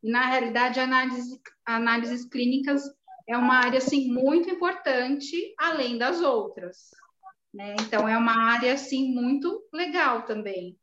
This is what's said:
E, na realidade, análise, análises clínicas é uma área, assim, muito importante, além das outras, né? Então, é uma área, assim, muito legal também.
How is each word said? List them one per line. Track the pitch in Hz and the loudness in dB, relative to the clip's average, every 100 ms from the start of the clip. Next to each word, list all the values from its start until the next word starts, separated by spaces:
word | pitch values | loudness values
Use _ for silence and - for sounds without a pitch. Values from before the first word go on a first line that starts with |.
E, | 220 | 0
na | 240 | 0
realidade, | 254 262 233 226 247 254 | 2 2 0 0 0 2
análise, | 254 262 254 247 247 262 - _ | 2 2 2 -4 -8 -12 -20 _
análises | - 226 233 233 240 247 | -4 0 2 0 0 -6
clínicas | - - 247 269 277 277 - - _ - - | -6 -2 0 2 0 -2 -2 -16 _ -20 -4
é | 240 | 0
uma | 247 254 247 | 4 4 4
área, | 262 | 2
assim, | 262 285 262 | 2 0 2
muito | 247 262 330 339 | 2 4 4 2
importante, | 359 349 - - 254 254 285 - 339 392 - | 0 -2 -2 -2 0 0 -4 -4 -6 -6 -2
além | 320 320 247 233 | -2 0 -2 0
das | 247 339 | -2 2
outras, | 320 233 196 - 180 - - - _ _ - - _ | 2 0 -2 -10 -14 -16 -20 -20 _ _ -20 -20 _
né? | 196 202 208 | -14 -8 -6
Então, | 220 214 214 | -2 0 2
é | 226 | 2
uma | 233 226 226 | 2 4 4
área, | 240 247 | 2 2
assim, | 269 - 269 269 | 0 -2 -4 -2
muito | 247 240 277 330 427 - | 0 0 0 -2 -6 -10
legal | 311 349 339 294 233 | -6 -4 0 0 0
também. | 226 214 202 190 180 180 | -4 -6 -6 -8 -10 -16